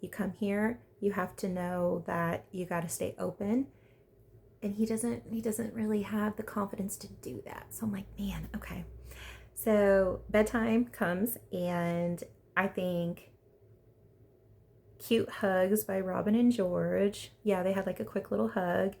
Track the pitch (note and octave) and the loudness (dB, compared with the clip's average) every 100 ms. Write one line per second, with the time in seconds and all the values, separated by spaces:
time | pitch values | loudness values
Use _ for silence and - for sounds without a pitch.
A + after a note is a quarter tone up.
0 | F#3+ - G3 F#3+ G#3 G3+ G#3+ A#3+ - - | -12 -4 -4 -2 0 2 0 -2 -10 -2
1 | G3+ G3 F#3 - G3 F3+ F3 F3+ F3 F3+ | -2 0 -2 -2 -4 -2 -2 0 2 0
2 | E3 E3+ E3+ E3+ - F#3 F3+ F3 E3 - | -2 0 0 -2 -6 -8 -4 -2 -2 -4
3 | F#3 - F3+ F3+ G3+ A#3 C4+ - - - | -4 -4 -6 -4 0 0 0 -8 -20 -20
4 | - _ - - - - G#3 G3+ A3 A3 | -20 _ -20 -20 -20 -8 -6 0 0 0
5 | A#3+ A#3 - A3+ A3+ G#3+ A3 A3+ G#3+ G#3+ | -2 -4 -6 -4 -2 -2 -4 -4 0 0
6 | G3 G#3 G#3 G#3 G#3+ - G3+ - F#3+ - | 0 0 -2 -2 -6 -4 -4 -4 -6 -6
7 | G3 G3 - - - - - - A3+ G3+ | -12 -14 -10 -10 -10 -12 -14 -6 -4 -4
8 | G3 - G3+ E3+ D#3 G#3+ - F3 E3+ - | -8 -8 -6 -4 -6 -8 -8 -8 -8 -12
9 | - - - - - - - G#3+ G3+ G3 | -16 -16 -16 -16 -18 -6 2 6 8 8
10 | F#3+ - - G#3 G#3+ A#3+ A3+ A3+ A#3+ - | 6 2 0 4 4 4 4 4 2 0
11 | F3+ F3+ A3 - - F#3 F3 F3 E3+ E3+ | 0 2 0 -2 -6 -4 0 0 0 0
12 | F3 F3 - - - - F#3+ G3 F3+ F3 | 0 -2 -6 -18 -8 0 0 0 -2 0
13 | E3+ F3 - - _ _ - - - _ | -2 -4 -12 -20 _ _ -20 -20 -20 _
14 | - - - _ _ - - - - - | -20 -20 -20 _ _ -20 -20 -20 -20 -18
15 | - A#3 - - G3+ F#3 F#3 G#3+ - F#3+ | 0 2 2 -2 0 4 4 2 0 -2
16 | F#3 F#3 - A3 A#3+ A#3+ F#3 F3 E3+ F3+ | -2 -2 2 6 6 4 2 2 2 4
17 | G3+ G#3 - - - G3 F3+ G3 F#3+ F#3 | 2 0 -12 -8 0 2 2 0 -2 -4
18 | A3 - G3 G3+ A3 A3 F3+ F3+ F#3+ G3 | -4 -4 -2 0 0 0 0 2 2 0